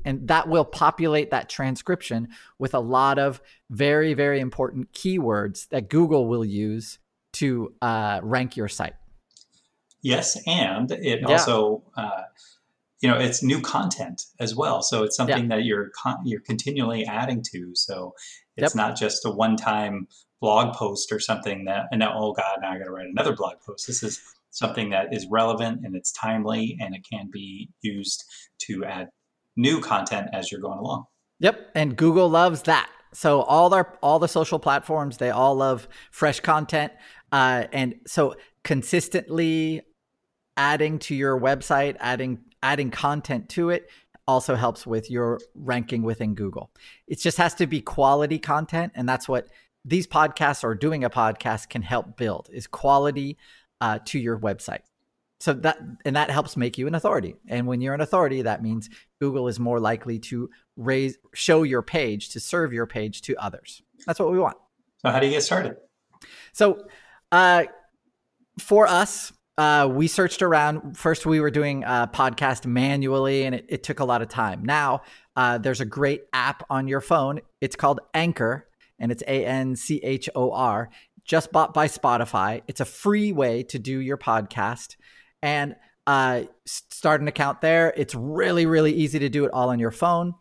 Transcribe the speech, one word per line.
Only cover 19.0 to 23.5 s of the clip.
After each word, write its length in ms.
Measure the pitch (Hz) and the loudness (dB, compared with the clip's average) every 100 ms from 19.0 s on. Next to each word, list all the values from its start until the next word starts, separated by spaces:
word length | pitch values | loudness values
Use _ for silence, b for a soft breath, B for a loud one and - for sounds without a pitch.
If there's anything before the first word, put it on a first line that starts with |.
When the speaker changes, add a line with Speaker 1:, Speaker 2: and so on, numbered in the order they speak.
| 107 - 117 | -2 -2 -4
Speaker 2:
a 60 | |
one-time 760 | 101 113 110 113 107 104 98 90 b b - | 0 2 2 0 -2 -2 -6 -12 b b -4
blog 320 | 110 107 120 - | 4 4 4 0
post 360 | 107 101 - | -4 -4 -6
or 80 | 107 | -6
something 460 | - 110 104 98 95 | -4 -4 -4 -8 -6
that, 220 | 98 95 | -6 -2
and 80 | 110 | 0
now, 140 | 107 107 | 0 0
"Oh 140 | 107 | -2
God, 280 | 101 98 95 | -2 -4 -4
now 100 | 95 | -6
I 60 | 92 | -8
gotta 120 | 92 | -10
write 180 | 92 90 | -12 -8
another 280 | 104 151 107 | -2 -2 -2
blog 240 | 98 | -6